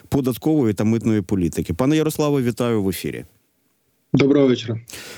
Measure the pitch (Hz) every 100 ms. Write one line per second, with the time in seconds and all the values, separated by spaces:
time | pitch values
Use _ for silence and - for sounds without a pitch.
0 | - 143 131 117 156 156 117 101 107 113
1 | 104 107 92 98 85 - 80 82 131 156
2 | 156 151 147 143 123 110 120 110 95 90
3 | 71 58 - _ _ _ _ _ _ _
4 | _ 131 135 147 135 120 113 113 - -
5 | -